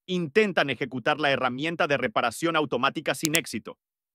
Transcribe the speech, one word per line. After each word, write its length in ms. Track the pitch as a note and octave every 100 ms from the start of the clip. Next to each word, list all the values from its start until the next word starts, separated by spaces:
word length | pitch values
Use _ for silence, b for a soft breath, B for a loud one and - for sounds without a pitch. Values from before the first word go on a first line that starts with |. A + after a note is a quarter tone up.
| -
intentan 640 | F3+ D#3+ G#3+ G#3+ F3 D3
ejecutar 480 | B2 C3+ B2+ D3+ C#3+
la 100 | D3
herramienta 580 | C3 B2+ B2 D#3+ E3+ E3+
de 100 | C3+
reparación 580 | B2 B2+ A#2+ - E3 D#3+
automática 580 | D3 B2+ C3+ - D#3 C#3+
sin 200 | D3 D#3+
éxito, 420 | C3 A2 - - _ _ _